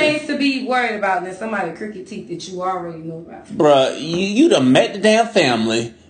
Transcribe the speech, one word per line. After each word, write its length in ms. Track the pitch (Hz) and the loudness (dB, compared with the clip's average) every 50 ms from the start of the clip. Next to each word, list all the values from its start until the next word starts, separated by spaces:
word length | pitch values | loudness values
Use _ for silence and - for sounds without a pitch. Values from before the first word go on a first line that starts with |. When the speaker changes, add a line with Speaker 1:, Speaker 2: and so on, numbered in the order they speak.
| 302 302 302 294 | 4 2 0 0
Speaker 1:
things 80 | - - | -2 -4
to 100 | 277 - | -2 -2
be 260 | 277 277 262 254 214 247 | 0 0 0 -2 -2 -2
worried 280 | 254 247 240 226 214 196 | 0 0 0 -2 -2 -2
about 260 | 202 196 185 175 175 | -2 0 0 -2 -4
than 100 | 185 185 | -6 -8
somebody 420 | - 220 226 214 196 180 165 165 | -10 -8 -6 -6 -4 -6 -6 -8
crooked 300 | - 214 214 196 185 175 | -10 -12 -12 -12 -12 -14
teeth 220 | - 208 185 - - | -14 -14 -14 -12 -12
that 200 | 170 165 - - | -12 -12 -12 -12
you 140 | 185 180 | -10 -6
already 360 | 180 185 185 180 170 170 165 160 | -4 -4 -4 -6 -6 -10 -12 -12
know 200 | 160 160 160 165 | -12 -12 -12 -14
about. 280 | 170 - - - - | -14 -16 -18 -20 -16
Speaker 2:
Bruh, 540 | - - - - 151 143 135 131 127 - - | -8 -2 2 4 6 6 6 4 2 0 -4
you, 160 | 139 160 165 175 | -6 -4 -2 -2
you 300 | 196 196 208 233 320 349 | -2 0 4 4 6 6
done 220 | 196 156 131 127 | 6 4 4 6
met 220 | 131 165 226 - | 6 4 4 2
the 80 | - 202 | 0 0
damn 260 | 202 214 214 226 233 | 2 4 4 4 2
family. 680 | 220 - 202 160 131 120 110 110 113 113 117 117 117 - _ _ | 2 2 2 2 2 2 0 0 0 0 -2 -2 -4 -10 _ _